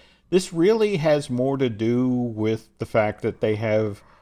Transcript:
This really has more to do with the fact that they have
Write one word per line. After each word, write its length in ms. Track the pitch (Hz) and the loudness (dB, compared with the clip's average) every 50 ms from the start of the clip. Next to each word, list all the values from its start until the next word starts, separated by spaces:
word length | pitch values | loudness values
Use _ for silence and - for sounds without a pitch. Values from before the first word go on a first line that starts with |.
| - _ _ _ _ - | -20 _ _ _ _ 0
This 220 | 170 185 185 - | 0 0 0 0
really 440 | 170 165 165 202 226 226 214 208 202 | 0 2 4 4 4 4 2 0 0
has 340 | 156 151 160 151 147 139 - | 0 2 2 2 2 0 -2
more 260 | 127 120 127 135 139 | -2 -2 0 0 0
to 140 | 135 135 123 | 0 -2 -2
do 380 | 110 101 110 117 120 123 127 127 | -2 -2 0 0 2 2 2 0
with 600 | 123 123 120 120 110 107 107 110 110 110 - _ _ - | 0 -2 -2 -4 -4 -2 -2 -2 -2 -4 -6 _ _ -12
the 80 | 117 | -8
fact 360 | - - 113 104 104 104 - | -2 0 0 0 0 -2 -4
that 180 | - 110 95 - | -6 -6 -4 -2
they 140 | - 110 107 | -2 -2 -2
have 460 | 104 113 110 107 110 110 104 98 - - - _ _ | -2 -2 0 0 0 0 -2 -6 -10 -18 -20 _ _